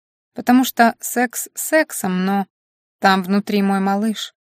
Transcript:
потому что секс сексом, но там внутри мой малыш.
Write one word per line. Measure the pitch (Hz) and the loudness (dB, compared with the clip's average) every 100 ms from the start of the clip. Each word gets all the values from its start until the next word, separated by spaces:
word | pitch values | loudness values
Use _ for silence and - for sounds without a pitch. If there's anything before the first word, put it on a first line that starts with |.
| _ _ _ - | _ _ _ -6
потому | - 247 - | 2 2 2
что | - 233 - | 2 2 0
секс | - 240 240 - - - | -6 -4 -4 -6 -12 -10
сексом, | - 311 302 - 190 185 190 | -2 0 0 -4 -4 -2 0
но | 196 190 _ _ _ _ _ | -2 -4 _ _ _ _ _
там | 196 190 | 2 2
внутри | 180 202 202 208 | 2 0 0 0
мой | 196 196 | 0 0
малыш. | 190 196 220 202 - - _ | 0 -2 -2 -4 -10 -16 _